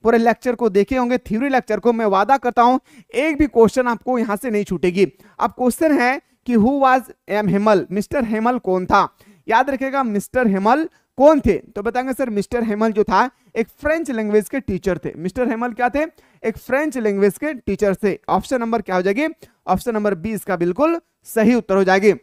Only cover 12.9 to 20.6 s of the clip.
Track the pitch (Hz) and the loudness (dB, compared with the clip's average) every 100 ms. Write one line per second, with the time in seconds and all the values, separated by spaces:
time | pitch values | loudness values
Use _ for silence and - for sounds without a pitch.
12.9 | 202 208 190 247 _ _ - 233 _ 294 | 0 0 2 0 _ _ -6 -6 _ -2
13.9 | 320 302 226 214 214 202 269 - 180 190 | -2 -4 -6 0 0 0 -8 -6 -6 -4
14.9 | 165 147 - 180 254 247 226 247 233 240 | -4 -6 -8 -8 -4 -4 -4 -6 -2 -2
15.9 | 277 320 _ _ _ 220 - - 254 311 | -2 -6 _ _ _ -8 -8 -4 -2 -2
16.9 | 254 214 196 202 - 294 269 - 190 208 | -2 -2 2 0 0 -8 -6 -6 -2 -2
17.9 | 185 208 170 - 185 - 254 233 226 - | 0 -4 -4 -2 -2 -2 -4 -2 -4 -2
18.9 | 185 185 202 320 330 - _ - 185 247 | -2 0 -2 -4 -6 -20 _ -4 -4 -2
19.9 | 220 208 185 190 214 - 175 | -2 -2 -2 -6 -6 -6 -2